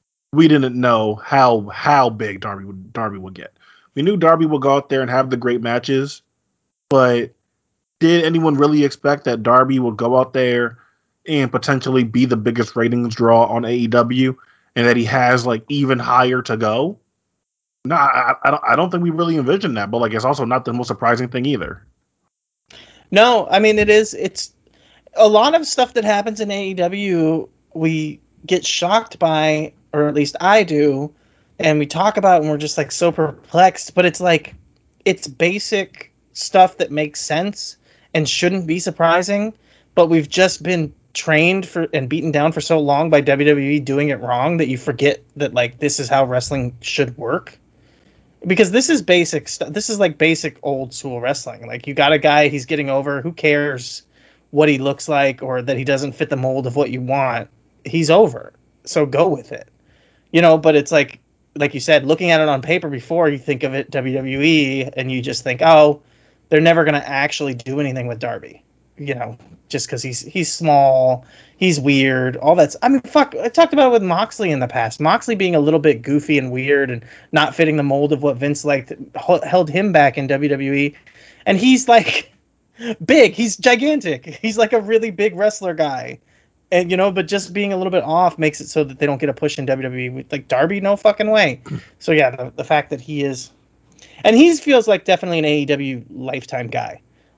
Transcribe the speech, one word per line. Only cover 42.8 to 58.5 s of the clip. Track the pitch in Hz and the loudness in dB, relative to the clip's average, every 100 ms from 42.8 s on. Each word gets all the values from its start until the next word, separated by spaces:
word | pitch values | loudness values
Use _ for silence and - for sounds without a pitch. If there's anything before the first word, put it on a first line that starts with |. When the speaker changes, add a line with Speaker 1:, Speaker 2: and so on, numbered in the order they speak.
| 143 143 165 | 2 0 4
Speaker 2:
by | 147 | 2
W | 143 139 147 | 4 2 4
W | 143 139 | 2 0
E | 151 | -2
doing | 135 139 147 | -2 -2 -2
it | 131 | -4
wrong | 120 123 147 165 | -4 -2 -2 -2
that | 135 | -2
you | 127 | -4
forget | - 120 139 - _ 143 | -6 0 0 0 _ -8
that, | 135 | -4
like, | 123 120 - | -2 -4 -4
this | 147 - | -6 -4
is | 131 | -2
how | 139 | 0
wrestling | 127 127 - 143 123 123 | 0 -2 -4 -6 -6 -10
should | - - 127 120 | -8 -4 -4 -4
work. | 113 170 - _ _ _ _ _ _ _ _ _ 175 | -6 -6 -8 _ _ _ _ _ _ _ _ _ -2
Because | 190 190 | 2 2
this | 226 269 | 2 0
is | 294 | 0
basic | 170 180 165 156 - | 2 2 2 -4 -8
stu-, | - 147 | -10 -8
this | 202 220 | -8 -6
is, | 208 | -2
like, | 180 - | -2 0
basic | 160 160 156 - | 0 0 -4 -8
old | 139 135 127 | -8 -8 -8
school | - 135 120 | -12 -10 -6
wrestling. | 123 139 127 113 117 | -6 -6 -8 -16 -14
Like, | 123 143 | -14 -8
you | |
got | 139 143 | 0 2
a | 151 | 4
guy, | 151 147 147 | 4 4 4
he's | 143 123 | 0 -6
getting | 151 139 | -6 -2
over, | 135 143 143 | -4 -4 -6
who | 160 | -8
cares | 165 156 147 147 127 - - _ _ _ _ _ | -2 0 0 -2 -6 -12 -16 _ _ _ _ _
what | 143 151 | 2 2
he | 135 | 2
looks | 139 139 - | -2 -4 -2
like | 143 139 120 | 0 0 -2
or | 131 127 | -6 -6
that | 123 131 | -4 -4
he | |
doesn't | 135 135 143 | -2 -4 -4
fit | - 156 | -8 -6
the | 135 | -4
mold | 131 131 127 | -4 -4 -4
of | 135 | -4
what | 120 | -4
you | 127 | -4
want? | 127 139 131 117 - _ _ _ | -4 -2 -2 -4 -10 _ _ _
He's | - 165 156 | -6 -2 4
over. | 180 180 120 - | 4 4 0 -16